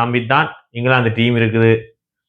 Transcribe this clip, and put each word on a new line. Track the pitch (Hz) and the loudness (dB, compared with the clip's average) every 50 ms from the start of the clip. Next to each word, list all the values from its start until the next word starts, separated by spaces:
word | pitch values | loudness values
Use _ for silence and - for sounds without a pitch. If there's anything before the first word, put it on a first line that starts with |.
நம்பித்தான் | 117 120 120 123 113 113 131 147 156 - - - _ _ | -2 -2 -2 -4 -2 0 0 0 -2 -2 -8 -16 _ _
இங்கிலாந்து | _ 117 120 127 131 127 120 113 107 113 | _ -4 -2 0 0 0 0 -2 0 0
டீம் | 117 120 120 | 0 0 2
இருக்குது | 117 113 110 107 113 113 113 113 110 - - _ _ _ _ _ _ _ | 0 0 0 2 2 4 4 2 2 -2 -10 _ _ _ _ _ _ _